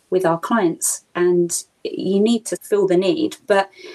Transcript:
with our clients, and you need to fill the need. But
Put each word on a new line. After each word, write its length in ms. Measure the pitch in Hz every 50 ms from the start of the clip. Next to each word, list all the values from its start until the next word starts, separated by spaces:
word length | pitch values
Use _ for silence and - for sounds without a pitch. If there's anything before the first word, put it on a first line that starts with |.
| _ -
with 160 | 185 185 185
our 140 | 165 165 165
clients, 640 | - - 233 233 196 165 - - - - - - _ _ -
and 480 | 175 175 180 175 175 175 170 - - - _ _ _ -
you 360 | - - - - 185 196 196
need 260 | 208 226 233 226 - -
to 100 | 180 -
fill 300 | - - 208 202 196 190
the 100 | 175 175
need. 400 | 196 190 165 160 156 - - - _
But 240 | - 208 196 196 - - - - - -